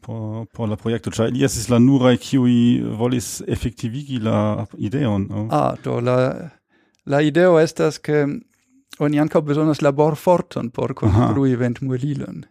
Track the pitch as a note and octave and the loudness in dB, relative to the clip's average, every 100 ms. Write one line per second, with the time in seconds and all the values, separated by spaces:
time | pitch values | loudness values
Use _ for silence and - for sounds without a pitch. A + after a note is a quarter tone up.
0 | - A2+ A2 A2 A2+ - A2 G#2+ A2+ A2+ | -10 -10 -8 -10 -12 -8 -6 -4 -4 -4
1 | - F2+ A2+ B2+ C#3 - G#2+ A#2+ B2 C#3 | -4 -2 -2 2 0 0 0 4 6 6
2 | B2+ A#2+ - C#3 B2 A#2+ A#2+ B2 A#2 A2 | 4 2 2 0 4 4 4 2 -2 -4
3 | A#2+ B2 - - - B2 B2+ - A#2 B2 | -2 -2 -4 -10 -6 -4 -4 -6 -8 -8
4 | C#3+ B2+ A2 G#2+ G#2 G#2 A2 - A2 C3+ | -8 -4 -2 0 0 -2 -8 -8 -6 -2
5 | C3 G2+ G2+ G#2 A2 D3 C3+ - C3 B2 | -2 -2 -4 -6 -4 -2 -2 -4 -6 -4
6 | A#2+ B2+ B2+ - E3+ - _ _ _ _ | 0 0 0 -4 -12 -18 _ _ _ _
7 | - C#3 D3+ D3 F3+ E3 D#3 - D#3+ D3 | -4 0 2 4 6 6 4 2 -2 -2
8 | - D3+ C#3+ - - _ _ _ _ - | -2 0 0 -4 -12 _ _ _ _ -4
9 | D3 D3 D3+ F3 D3+ C#3+ D#3 C#3+ D3 C#3 | -2 0 2 0 0 0 0 2 2 2
10 | D3+ D#3 - F3 - - A#2 - A#2+ - | 2 2 2 0 0 -8 -6 -4 -6 -2
11 | A2 F#2+ A#2 A2 C3+ A#2+ B2 A#2+ C3+ B2+ | 2 4 4 2 2 2 0 -2 -4 -4
12 | D3 C#3 B2+ - D3 | -4 -4 -8 -12 -18